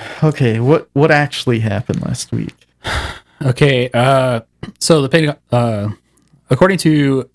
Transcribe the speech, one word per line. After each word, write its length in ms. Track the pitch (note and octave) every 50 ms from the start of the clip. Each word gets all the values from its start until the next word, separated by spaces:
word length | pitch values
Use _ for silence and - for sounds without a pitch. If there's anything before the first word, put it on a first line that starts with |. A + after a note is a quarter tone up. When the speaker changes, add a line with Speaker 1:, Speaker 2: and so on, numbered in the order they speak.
| - - - - D#3
Speaker 1:
okay, 340 | D#3 D3 - C#3 A#2 A2 A2+
what, 300 | A#2+ C3 D#3 - - - -
what 200 | C#3 D3 D#3 D#3
actually 480 | D3 D3 C3 - - - C3+ A#2+ A2+
happened 420 | A2 G#2+ G2 G#2 - - - - -
last 300 | - A#2+ - - - -
week? 220 | - - - - _ _ _ _ _ -
Speaker 2:
<sighs> 80 | - - - - - - - - _ _ - -
Okay, 460 | C3 B2+ - D3 C#3+ C3+ B2 B2 B2+ -
uh, 460 | A#2 B2 C3+ C#3 C3 C3 B2+ B2 A2+ - _ _ _ - - - -
so 200 | - - E3 D3+
the 80 | C3+ B2+
Pentagon, 300 | - E3 D#3 D3 C#3+ - _ _
uh, 380 | - B2 A#2+ A#2 A2 G#2 G2+ A2 G2+ - _ _ _ _ _ _ _ _ _ -
according 260 | C3+ - F3+ F#3+ G3
to 500 | E3 - D#3+ D#3 D3 C#3+ C#3 C3+ C3 B2 - _